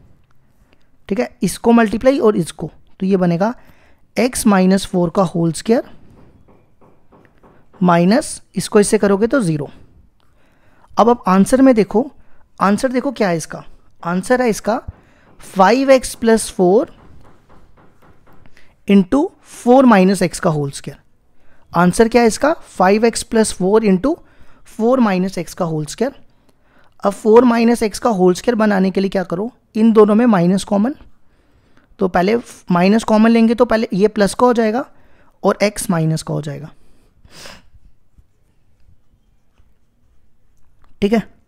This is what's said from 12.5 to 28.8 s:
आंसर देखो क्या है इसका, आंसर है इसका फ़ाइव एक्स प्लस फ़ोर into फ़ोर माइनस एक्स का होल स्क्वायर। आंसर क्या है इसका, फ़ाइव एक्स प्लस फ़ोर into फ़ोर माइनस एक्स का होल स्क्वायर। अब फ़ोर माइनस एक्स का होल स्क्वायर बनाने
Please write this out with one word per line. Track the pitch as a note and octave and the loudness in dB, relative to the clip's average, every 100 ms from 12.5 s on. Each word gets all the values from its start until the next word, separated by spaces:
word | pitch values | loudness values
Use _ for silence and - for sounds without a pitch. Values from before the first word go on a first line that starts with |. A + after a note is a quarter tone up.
| - | -4
आंसर | F#3+ G#3 C4 | -2 -2 -2
देखो | B3+ C#4 | -4 -6
क्या | A#3 G3+ | -4 -4
है | E3+ | -4
इसका, | - - - - _ - | -8 -16 -18 -20 _ -14
आंसर | E3+ F3+ F#3 B3 | -8 -6 -2 -2
है | B3 | -2
इसका | G3 - B3+ - - _ _ _ - | -4 -6 -6 -8 -20 _ _ _ -20
फ़ाइव | - F#3 F#3+ B3+ C4+ | -10 2 2 2 2
एक्स | C4 - - | 2 2 -4
प्लस | A3+ A3 - | 0 0 -2
फ़ोर | - F3+ G#3 E4 - - - - - _ - - - - _ - - - - - - - _ - | -2 0 2 -2 -12 -20 -20 -20 -20 _ -20 -20 -20 -20 _ -20 -20 -20 -20 -20 -20 -20 _ 2
into | G3+ F3+ C4+ F#4 _ | 2 4 -2 -2 _
फ़ोर | - - A#3+ B3+ C4 | -20 -6 2 4 6
माइनस | G3+ F#3 G3 | 4 2 0
एक्स | F3+ - | -4 -4
का | F3+ | -4
होल | D3+ C#3+ | -4 -6
स्क्वायर। | - - - _ _ _ - - - - | -10 -18 -20 _ _ _ -20 -20 -20 -8
आंसर | E3+ F3+ F3 A3+ | 0 0 2 2
क्या | A#3+ | 2
है | A#3 | 2
इसका, | - C#4 | 0 -2
फ़ाइव | E4 - - F#3 G#3+ A3+ | -4 -8 -2 0 2 0
एक्स | A3+ | -2
प्लस | - A3+ G#3+ | -4 -2 -2
फ़ोर | - F#3 A3 A3 | -2 0 2 2
into | F#3 C4+ E4+ - - - - - | 0 0 -4 -10 -20 -20 -20 -18
फ़ोर | - A3+ C4 | -4 0 2
माइनस | A3+ F#3 F#3+ F#3+ | 0 0 -4 -6
एक्स | D#3 | -12
का | - E3+ | -8 -6
होल | D#3 D3 | -6 -8
स्क्वायर। | - B3 - - _ _ _ _ _ _ _ | -6 -8 -8 -20 _ _ _ _ _ _ _
अब | G3+ | -6
फ़ोर | G3 A3 A3+ B3+ | -2 4 4 4
माइनस | A#3 A#3 A#3 | 2 0 0
एक्स | A3 - | -4 -4
का | B3 | -4
होल | F#3+ F3+ | 2 0
स्क्वायर | F3+ - A#3 | 0 -2 -2
बनाने | G#3+ G3 | 0 0